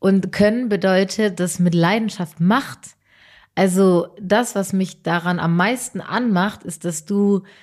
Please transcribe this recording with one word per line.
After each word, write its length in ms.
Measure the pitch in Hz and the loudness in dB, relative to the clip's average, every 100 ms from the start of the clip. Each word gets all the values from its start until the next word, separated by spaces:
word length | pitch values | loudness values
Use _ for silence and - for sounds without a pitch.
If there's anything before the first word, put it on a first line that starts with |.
und 320 | 196 196 185 | 2 2 0
können 360 | - 208 233 247 | 2 2 2 -2
bedeutet, 720 | 202 190 185 196 - 214 180 | 0 2 2 0 0 -2 -2
dass 180 | 180 - | -4 0
mit 140 | 180 | 2
Leidenschaft 640 | 170 165 220 226 - 165 - | 2 2 0 -2 -6 -10 -2
macht. 400 | 175 247 269 - - _ _ _ _ _ _ | 2 2 -2 -14 -20 _ _ _ _ _ _
Also 540 | - 190 185 190 175 - - | -2 0 4 4 4 0 -8
das, 340 | 185 208 240 | 0 0 0
was 200 | 202 196 | -4 -4
mich 280 | 190 175 - | -2 -4 -6
daran 360 | - 170 170 175 | -4 -2 -2 -2
am 180 | 165 170 | 0 2
meisten 460 | 196 247 - 185 | 0 -2 -6 -12
anmacht, 600 | - 202 247 180 202 - | -6 -2 0 0 0 -4
ist, 200 | - - | -14 -8
dass 200 | 175 160 - | -8 -8 -4
du, 360 | 202 202 196 190 - | 0 2 0 -2 -20